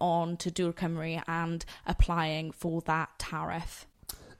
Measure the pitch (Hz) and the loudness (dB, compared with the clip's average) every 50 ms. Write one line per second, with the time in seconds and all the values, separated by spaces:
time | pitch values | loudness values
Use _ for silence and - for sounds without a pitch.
0 | - 180 165 170 165 170 175 170 - 180 170 - 180 170 165 - 185 165 165 160 | 2 2 4 2 2 0 -2 -2 -4 -2 0 0 0 0 0 0 -2 -2 -2 -2
1 | 160 165 160 165 - - 165 165 165 165 165 165 - - - - - - 170 - | -2 -4 -4 -4 -4 -2 -2 -2 0 0 -2 -4 -6 -8 -14 -8 -4 2 6 6
2 | - - 170 170 160 156 156 156 160 160 - - - 170 165 165 - - 156 160 | 6 6 6 4 2 2 0 -2 -4 -6 -6 -4 -2 -2 0 0 0 2 2 2
3 | 156 - - - - - 170 156 156 165 175 165 165 - - - - - _ _ | 0 -2 -6 -10 -8 -6 -4 -4 -4 -4 -4 -4 -6 -8 -10 -12 -16 -20 _ _
4 | - - - - - - - | -16 -14 -14 -14 -18 -20 -20